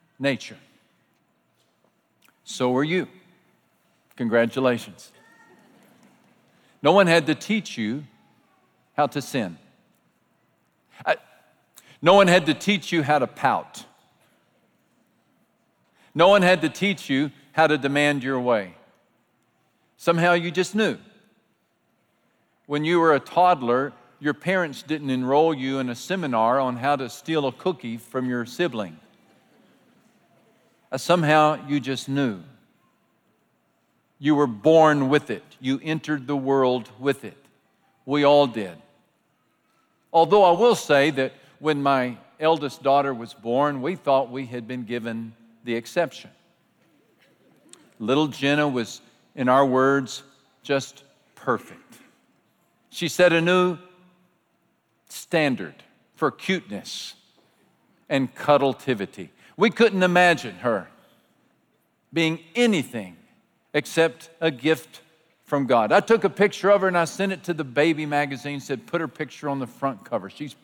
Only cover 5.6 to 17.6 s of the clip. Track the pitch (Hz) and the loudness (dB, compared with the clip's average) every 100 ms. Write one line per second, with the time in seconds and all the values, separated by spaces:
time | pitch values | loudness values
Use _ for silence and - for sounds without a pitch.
5.6 | _ _ _ _ _ _ _ _ _ _ | _ _ _ _ _ _ _ _ _ _
6.6 | _ _ 143 196 185 170 147 151 - 214 | _ _ 2 4 6 4 2 -2 -4 -6
7.6 | - - 107 131 143 _ _ _ _ _ | -6 -6 -6 -6 -10 _ _ _ _ _
8.6 | _ _ _ - 147 147 131 139 98 82 | _ _ _ -4 -2 -4 -6 -4 -6 -8
9.6 | _ _ _ _ _ _ _ _ _ _ | _ _ _ _ _ _ _ _ _ _
10.6 | _ _ _ - - - _ _ _ _ | _ _ _ -8 -4 -4 _ _ _ _
11.6 | _ - - _ - 302 294 - 156 151 | _ -20 -20 _ 4 6 8 6 4 -2
12.6 | - 202 - 170 139 151 123 - 135 98 | -2 -4 -2 -2 0 0 0 -2 0 0
13.6 | - - - _ _ _ _ _ _ _ | -4 -14 -20 _ _ _ _ _ _ _
14.6 | _ _ _ _ _ _ _ _ _ _ | _ _ _ _ _ _ _ _ _ _
15.6 | _ _ _ _ _ 147 175 202 180 180 | _ _ _ _ _ 4 6 6 6 4
16.6 | 151 - 202 180 - 135 147 - _ - | 0 -2 -2 -2 -2 -2 -2 -6 _ 0